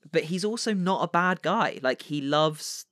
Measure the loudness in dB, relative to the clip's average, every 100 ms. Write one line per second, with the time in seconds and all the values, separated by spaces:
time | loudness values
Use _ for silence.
0 | -4 -2 0 -2 -2 -2 -2 0 0 0
1 | 2 2 2 0 0 0 0 0 -2 -2
2 | -4 -4 2 4 4 0 -8 -10 -10